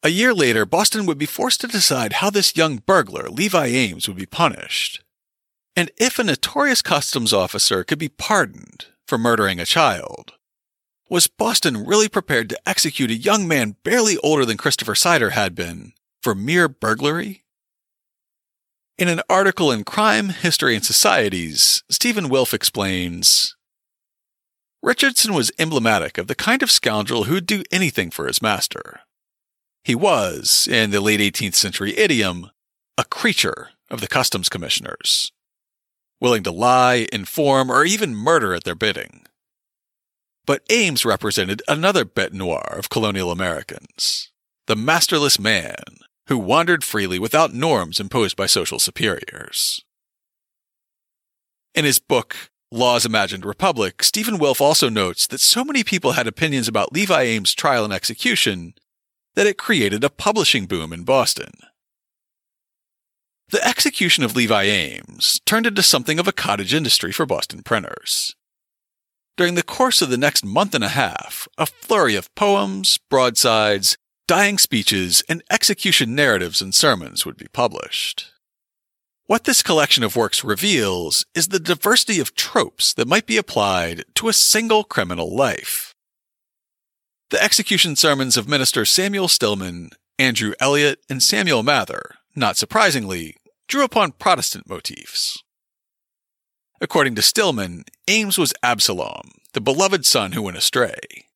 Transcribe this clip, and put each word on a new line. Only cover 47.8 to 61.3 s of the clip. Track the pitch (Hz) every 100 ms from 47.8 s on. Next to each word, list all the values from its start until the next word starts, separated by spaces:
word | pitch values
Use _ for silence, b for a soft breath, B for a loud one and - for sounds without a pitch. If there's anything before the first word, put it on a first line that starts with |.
| 87 -
imposed | 98 127 101 -
by | 95
social | - 82 -
superiors. | - - 107 87 - - - - - - _ _ _ _ _ _ _ _ _ _ _ _ _ _ _ _ _ _ _
In | - 151
his | 127
book, | _ 131 - - - _ _
Law's | 117 123 120 113
Imagined | 110 98 92 92
Republic, | 101 190 120 95 -
Stephen | - 208 220 202
Wilf | 147 127
also | 143 156 131
notes | 110 92 - -
that | 131
so | - 233 269
many | 277
people | 214 185 139
had | - 117
opinions | - 160 139 113
about | 110 -
Levi | 156 202 165
Ames' | 127 113 92 -
trial | 147 127
and | 107
execution | 95 - - 247 220 - 92 85 - _ _ _ _ _ -
that | 208
it | -
created | - 202 101 104
a | 143
publishing | - - 110 143 127 92
boom | 92 80
in | 82
Boston. | 90 131 120